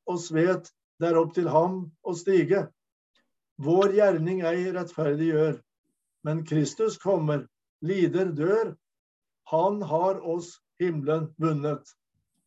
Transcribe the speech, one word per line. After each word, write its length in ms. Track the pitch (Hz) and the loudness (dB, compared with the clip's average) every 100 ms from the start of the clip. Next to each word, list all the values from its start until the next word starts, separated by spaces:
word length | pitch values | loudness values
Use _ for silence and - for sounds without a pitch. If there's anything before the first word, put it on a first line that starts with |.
| - | -6
oss 220 | 180 - | -6 -2
vet 360 | 156 175 180 - _ _ - | 2 2 0 -4 _ _ -4
der 180 | 170 165 | 0 2
opp 200 | 165 180 | 2 0
til 120 | 165 | 2
ham 300 | 151 175 185 170 - | 2 2 0 -8 -10
å 160 | - 170 | -8 -6
stige. 480 | - 190 147 190 - _ _ _ _ _ _ _ _ - | 2 2 4 0 -2 _ _ _ _ _ _ _ _ -6
Vår 340 | 143 180 202 | 2 4 4
gjerning 480 | 202 202 170 160 190 165 | 4 4 4 0 -2 -2
ei 220 | 175 185 | -2 -2
rettferdig 580 | 180 170 - 156 147 165 | -4 -6 -4 -2 0 0
gjør, 260 | 156 156 143 _ _ _ _ _ _ 151 | 2 0 -2 _ _ _ _ _ _ -6
men 200 | 160 156 | -4 -2
Kristus 500 | 156 143 - 220 - | -2 -2 -2 -4 -2
kommer, 480 | 185 185 151 143 - _ _ _ | -2 0 0 -4 -6 _ _ _
lider, 480 | 156 196 160 170 190 | -4 0 0 0 -2
dør. 420 | 147 170 214 208 156 _ _ _ _ _ _ - | -2 0 0 -2 -8 _ _ _ _ _ _ -4
Han 300 | 160 185 208 | 0 0 0
har 380 | 165 156 185 190 | -2 0 0 -2
oss 300 | 170 170 170 - _ - | -4 -6 -6 -16 _ -4
himmelen 480 | 180 156 139 160 156 - | -4 -2 -2 -2 -2 -4
vunnet." 480 | 160 151 147 151 - _ _ _ _ _ | -2 0 -2 -6 -10 _ _ _ _ _